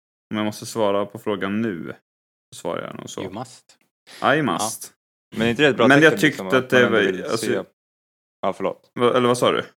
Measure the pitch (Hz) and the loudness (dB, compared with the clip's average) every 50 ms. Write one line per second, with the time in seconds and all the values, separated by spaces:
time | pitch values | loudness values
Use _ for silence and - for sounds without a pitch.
0 | _ _ _ _ _ _ - 107 107 107 107 - - 110 - 120 110 101 98 101 | _ _ _ _ _ _ -6 -4 -4 -4 -6 -8 -12 -10 -4 -2 0 0 0 0
1 | 101 101 - 113 - - 104 95 95 98 101 104 113 117 95 82 73 65 - - | -2 -4 -8 -10 -6 -6 -4 -4 -4 -4 -4 -4 -4 -4 -6 -6 -8 -12 -14 -16
2 | _ _ _ _ _ _ _ _ _ _ - - - 85 85 - - - - - | _ _ _ _ _ _ _ _ _ _ -18 -10 -8 -6 -6 -6 -8 -10 -12 -14
3 | - - - - 92 92 92 104 127 - - - _ _ _ _ _ _ _ _ | -14 -12 -12 -10 -10 -10 -10 -12 -14 -14 -16 -20 _ _ _ _ _ _ _ _
4 | _ _ - - - 110 135 156 156 117 85 92 104 110 - - - - - _ | _ _ -10 -4 0 0 2 2 0 -2 -2 -2 -2 -4 -4 -8 -12 -18 -20 _
5 | _ _ _ _ _ _ - 107 113 117 120 110 151 147 123 98 117 120 135 143 | _ _ _ _ _ _ -6 -2 0 0 2 4 2 2 4 4 6 6 8 8
6 | 156 160 - 104 - 151 131 - 98 95 131 131 127 - 131 127 123 117 113 110 | 8 6 6 4 2 0 0 -2 -4 0 0 0 0 2 4 4 4 4 4 2
7 | 101 98 92 92 90 - 107 113 - 123 120 98 92 - _ _ _ _ _ _ | 2 2 0 -4 -4 -6 -4 -4 -2 -2 -4 -4 -4 -8 _ _ _ _ _ _
8 | _ _ _ _ _ _ _ _ - 101 92 - 95 - - - _ _ _ - | _ _ _ _ _ _ _ _ -6 -6 -6 -4 -4 -6 -6 -6 _ _ _ 0
9 | 123 120 - 127 123 120 123 123 - 110 82 57 - - _ _ | 0 2 2 2 2 2 2 2 2 2 2 0 -2 -6 _ _